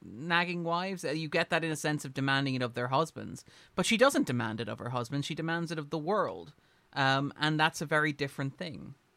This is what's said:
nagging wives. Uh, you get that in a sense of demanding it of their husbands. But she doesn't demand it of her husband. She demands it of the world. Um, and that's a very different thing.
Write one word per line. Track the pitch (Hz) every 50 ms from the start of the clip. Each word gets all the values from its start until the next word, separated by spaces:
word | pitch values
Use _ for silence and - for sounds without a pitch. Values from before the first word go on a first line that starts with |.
| -
nagging | 90 92 110 147 175 170 170 175 175 175 175 170
wives. | 170 170 175 185 196 196 175 -
Uh, | 143
you | 147 160 160 151
get | - 170 170 -
that | 175 165 165
in | 160
a | 156
sense | 147 - 156 151 147 -
of | 135 131
demanding | 139 135 139 135 135 139 135 131
it | 127
of | 127 120 117
their | 123 123 127
husbands. | 131 143 165 160 - 113 107 101 - - - - - - - - _
But | - 185
she | - 226
doesn't | 202 247 277 - 320 -
demand | - 127 120 113 110 110 113
it | 117
of | - 113 -
her | - 120
husband. | 127 123 120 - 139 143 143
She | - 160
demands | 151 156 165 165 170 170 160
it | 170 156
of | 147 143
the | 170
world. | 160 151 165 208 208 170 120 92 90 82 151 - _ _ _ _ _ _ _
Um, | - 139 135 135 135 135 143 143 - -
and | 151 156 156
that's | 156 156 165 - -
a | 165
very | 147 160 151 151 156
different | 143 - 143 139 - - 139 135 135
thing. | - 180 170 123 71 127 131 139 - _ _ _